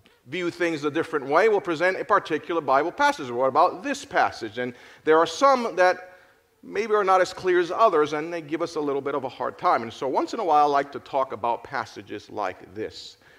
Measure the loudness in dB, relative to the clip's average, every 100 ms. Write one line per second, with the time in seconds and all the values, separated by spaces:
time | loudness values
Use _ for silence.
0 | _ _ -12 -8 -6 -2 -2 -2 -2 -2
1 | -2 -4 0 4 4 2 0 0 0 0
2 | 2 0 2 -4 -4 -4 2 2 2 0
3 | 0 0 -4 0 2 4 4 2 -6 -8
4 | -2 0 0 0 -10 -6 -8 -8 -18 -6
5 | 2 4 4 2 4 4 0 2 2 2
6 | -6 -20 _ _ _ _ -10 -6 0 0
7 | 4 4 2 -2 0 2 2 2 4 4
8 | 2 -2 -6 -8 -6 -6 -4 -4 -4 -4
9 | -4 -4 -6 -6 -8 -2 0 0 -2 -6
10 | -4 -2 -4 -4 2 4 4 2 -2 -6
11 | -6 -4 -2 -4 -4 -4 -6 -8 -8 -12
12 | -14 -14 -12 -8 -6 -8 -14 -12 -10 -12
13 | -20 -20 _